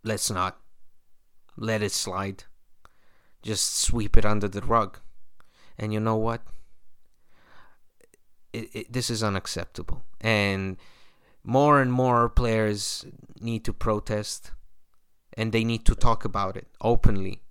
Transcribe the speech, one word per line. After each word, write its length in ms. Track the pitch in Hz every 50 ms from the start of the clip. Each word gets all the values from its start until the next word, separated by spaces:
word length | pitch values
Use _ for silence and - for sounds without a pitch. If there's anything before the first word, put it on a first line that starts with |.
"Let's 300 | _ 110 110 95 - -
not. 300 | 107 90 92 92 - - - - - - - - - - _ _ - - _ _ _ - - - -
Let 260 | - - 113 110 107 104
it 80 | 101
slide. 540 | - - - 104 90 92 98 98 95 - - - - - - _ - - - - _ - _ - - - _ _ - _
Just 340 | - 104 110 95 - - -
sweep 400 | - - - - 120 107 98 -
it 80 | - -
under 240 | 107 104 104 98
the 140 | 101 92 101
rug." 380 | - - 117 117 107 95 - - - - - - - - - - - - _ - - - -
And 140 | - 110 107
you 80 | 107 107
know 160 | 110 113 110
what? 260 | 110 110 113 117 120 - - - - - - - - - - - - - - _ _ _ - - - - _ - - - - - _ - - _ _ - _ _ _ _ - - - - - -
It, 160 | - 113 - -
it, 200 | - - - 120
this 160 | 127 123 -
is 120 | 120 107
unacceptable. 840 | 110 107 98 92 - - - 82 85 - - - - - - - - - - -
And 560 | - 113 113 104 101 101 98 95 95 95 92 - - - - - - - _ _ _ _ - - _
more 380 | - 117 135 143 151 147 139
and 100 | 131 123
more 380 | 123 127 127 127 123 117 117 117
players 760 | - - 127 117 113 110 110 107 104 101 101 - - - - - - - - - - -
need 240 | - 117 117 110 -
to 80 | - -
protest, 800 | - - 113 107 104 - - 110 104 107 - - - - - - - - - - - - _ _ - _ _ _ _ _ _ -
and 180 | - 110 113
they 140 | 107 113 113
need 200 | 117 117 110 -
to 80 | - 117
talk 280 | - - 123 113 - -
about 320 | 110 98 101 101 95 92
it 120 | - - _ _ -
openly. 600 | - 113 120 - - - 107 98 95 95 - - - -